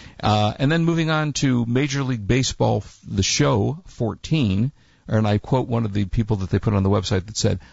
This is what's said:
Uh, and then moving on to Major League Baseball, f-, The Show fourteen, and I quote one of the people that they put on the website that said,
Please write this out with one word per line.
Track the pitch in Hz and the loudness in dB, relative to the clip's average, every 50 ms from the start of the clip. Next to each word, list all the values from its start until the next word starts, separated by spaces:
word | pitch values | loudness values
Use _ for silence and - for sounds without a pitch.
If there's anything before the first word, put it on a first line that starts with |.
| - - - - | -20 -20 -16 -4
Uh, | - 110 107 107 107 107 107 - | 0 0 2 2 2 0 0 0
and | 135 139 | 0 2
then | 160 170 165 | 2 2 2
moving | 165 165 165 160 156 | 2 2 0 0 0
on | 160 156 151 151 139 | 0 0 -2 -2 -2
to | - - 135 127 120 117 117 | 0 0 2 2 2 0 0
Major | 120 131 147 143 135 143 135 | 2 0 0 0 0 -2 -2
League | 127 127 113 101 95 | -2 -4 -4 0 0
Baseball, | 120 135 127 - - - 113 117 113 110 - | 2 2 2 0 -2 0 0 0 0 0 -4
f-, | - - - - - | -6 -14 -20 -14 -4
The | 113 98 95 | -2 0 0
Show | - - - 147 143 131 104 104 120 143 175 - | 0 2 2 2 2 2 2 0 -2 -4 -6 -10
fourteen, | - - - - 107 95 - - - 156 160 131 101 92 101 117 139 - _ _ _ _ _ _ - | -16 -8 -6 -6 -6 -4 -8 -4 -2 0 0 2 2 2 0 0 -2 -4 _ _ _ _ _ _ -2
and | 110 110 110 | 0 0 2
I | 104 104 104 | 2 0 0
quote | - - 139 127 110 117 | 0 0 0 0 0 0
one | 117 117 113 | -2 -2 -2
of | 107 98 | -2 -2
the | 110 101 | -2 -2
people | 92 - 120 110 107 110 95 | 0 0 -2 0 0 -2 -2
that | 95 87 | -2 -2
they | - 101 | -2 0
put | - 113 104 | 2 2 2
on | 98 98 | 2 2
the | 98 | 2
website | 101 98 95 - 104 95 92 107 | 2 2 0 0 -2 -2 -2 -4
that | - - | -6 -2
said, | - 104 98 92 - - | 0 0 0 -2 -6 -12